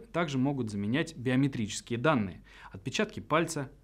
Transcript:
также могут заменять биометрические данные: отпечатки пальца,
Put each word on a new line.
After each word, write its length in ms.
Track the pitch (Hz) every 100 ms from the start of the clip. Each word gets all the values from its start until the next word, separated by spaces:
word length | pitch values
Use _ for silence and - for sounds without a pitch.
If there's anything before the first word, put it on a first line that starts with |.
| -
также 240 | 165 165 135
могут 320 | 135 139 110
заменять 440 | 101 104 135 165
биометрические 840 | - 123 127 139 123 101 - - 117
данные: 440 | 147 135 95 85 - - -
отпечатки 480 | - 135 - 214 -
пальца, 500 | - 156 160 147 135 -